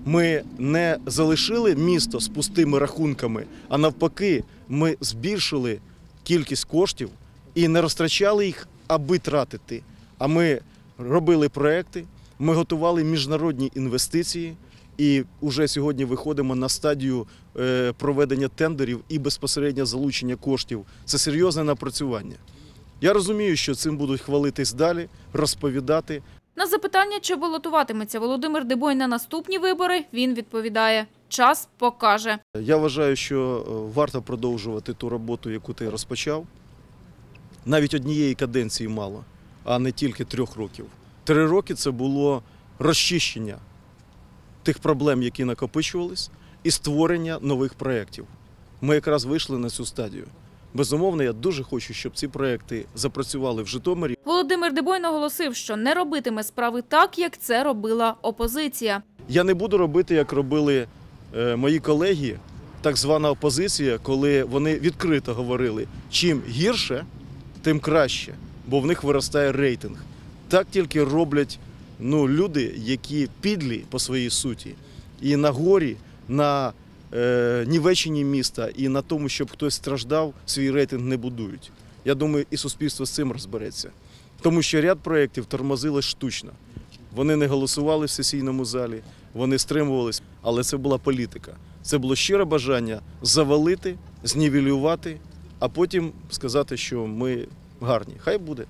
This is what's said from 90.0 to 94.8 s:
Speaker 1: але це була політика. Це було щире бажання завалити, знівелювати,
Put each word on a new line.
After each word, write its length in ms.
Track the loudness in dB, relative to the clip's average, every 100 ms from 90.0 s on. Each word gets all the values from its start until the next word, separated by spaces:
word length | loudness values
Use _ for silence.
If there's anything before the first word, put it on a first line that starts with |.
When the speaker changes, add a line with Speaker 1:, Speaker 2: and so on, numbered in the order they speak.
| 0 -4 -10 -6
Speaker 1:
але 200 | 0 0
це 140 | 0 -2
була 220 | 0 0
політика. 540 | 2 0 -2 -8 -16 -20 -20 -14
Це 160 | -2 0
було 180 | 2 0
щире 280 | 2 2
бажання 560 | 4 2 2 0 0 -6 -12 -6
завалити, 720 | 2 4 6 4 4 0 -4 -8 -16 -10
знівелювати, 920 | -4 2 4 4 2 2